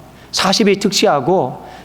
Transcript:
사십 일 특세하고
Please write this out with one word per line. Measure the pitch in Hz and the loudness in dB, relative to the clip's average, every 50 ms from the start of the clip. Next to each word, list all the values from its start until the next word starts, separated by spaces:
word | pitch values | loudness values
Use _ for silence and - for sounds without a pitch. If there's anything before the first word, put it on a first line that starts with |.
| - - - - - - | -20 -20 -20 -20 -16 -10
사십 | - - - 185 190 - 214 202 | -6 -2 0 0 2 2 2 2
일 | 190 196 | 2 2
특세하고 | - 190 - - - 196 151 143 123 160 190 180 135 127 139 - - - - - | 0 -2 0 2 2 2 2 2 2 0 0 0 0 -2 -6 -10 -16 -18 -20 -18